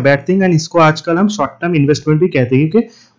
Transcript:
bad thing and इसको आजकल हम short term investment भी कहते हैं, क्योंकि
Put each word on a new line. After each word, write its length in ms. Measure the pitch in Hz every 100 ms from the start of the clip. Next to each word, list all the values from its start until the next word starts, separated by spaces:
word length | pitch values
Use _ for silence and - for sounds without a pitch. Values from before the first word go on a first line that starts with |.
bad 200 | 135 139 -
thing 140 | 190
and 100 | 185
इसको 240 | 165 156 170
आजकल 400 | 156 160 - 170
हम 100 | 202
short 220 | 208 170 -
term 140 | 175
investment 460 | 170 139 151 156 151
भी 80 | 180
कहते 280 | 147 120 131
हैं, 140 | 156
क्योंकि 180 | 208 233 - _